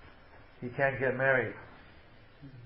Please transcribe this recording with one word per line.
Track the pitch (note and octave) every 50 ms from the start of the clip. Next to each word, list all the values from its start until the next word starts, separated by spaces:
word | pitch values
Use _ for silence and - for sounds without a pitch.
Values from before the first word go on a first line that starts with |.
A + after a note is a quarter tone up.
| - - - - - - - - - - - -
he | - B2
can't | A#2 - C#3 C#3 C3 A#2
get | C3 C3 A#2+
married. | B2 C3+ C3+ C3+ B2+ A#2 G2+ G2+ - - - - - - - - - - - - - - - - - - C#3 C3+ A#2+ A#2